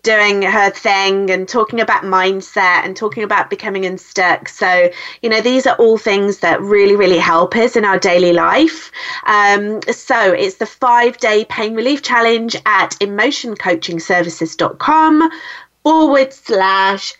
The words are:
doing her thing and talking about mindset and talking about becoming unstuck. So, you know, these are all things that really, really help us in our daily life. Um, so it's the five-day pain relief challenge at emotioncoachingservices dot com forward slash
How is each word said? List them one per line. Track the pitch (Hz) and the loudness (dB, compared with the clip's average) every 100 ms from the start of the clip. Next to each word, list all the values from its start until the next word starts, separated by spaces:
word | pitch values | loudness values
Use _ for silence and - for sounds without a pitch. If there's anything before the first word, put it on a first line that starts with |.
doing | - 214 208 202 | 2 2 2 2
her | 190 208 196 | 0 2 0
thing | - 220 196 196 196 196 | 0 -2 0 0 0 0
and | 185 190 | -2 -2
talking | 247 220 233 | -2 -2 -2
about | 220 208 | 0 -2
mindset | 196 185 185 190 - 208 185 175 | 0 0 0 -2 -6 -2 0 0
and | - | -2
talking | 190 214 233 | -6 -8 -6
about | 208 202 170 | -2 -2 -2
becoming | 196 214 196 | -8 -8 -6
unstuck. | 190 185 - - 180 - - | -6 -8 -8 -2 0 0 -6
So, | - 190 180 175 - - - | -4 0 2 2 0 -18 -8
you | 233 | -2
know, | 220 | 0
these | 226 262 254 | 2 0 0
are | |
all | - 226 220 | 4 4 4
things | 220 202 202 190 | 0 0 0 0
that | 170 151 | -2 -2
really, | 196 208 202 | 2 4 4
really | 202 185 170 | 4 4 2
help | - 165 180 226 | 2 2 2 0
us | 226 | 0
in | 233 | 2
our | 208 185 | 0 0
daily | 196 175 180 | 2 2 4
life. | 170 170 214 320 - - - - - | 2 2 2 2 0 -16 -14 -12 -8
Um, | - 208 202 202 208 214 - | 0 2 2 2 -2 -6 -6
so | 233 - 233 196 | -8 -2 0 2
it's | 175 190 | 0 -2
the | - | -4
five-day | 220 - 254 240 240 240 226 214 220 | -10 -2 2 4 2 0 0 0 -2
pain | - 220 | -6 -6
relief | 226 240 285 | -2 -2 -2
challenge | - 247 233 233 226 214 | -2 0 2 0 -2 -6
at | 214 196 175 - | -2 0 -2 -4
emotioncoachingservices | 202 202 247 294 240 208 190 170 - 165 - 180 175 - 160 | -6 -2 -2 -2 -10 -6 -4 -4 -4 -8 -2 -2 -2 -6 -8
dot | - 165 - | -4 -6 -4
com | - 311 311 302 330 330 - - - _ | 0 2 4 2 0 -4 -18 -18 -20 _
forward | 302 320 311 277 262 | 0 2 4 2 0
slash | - - 202 190 190 190 196 - | -4 -4 0 2 2 0 -2 -8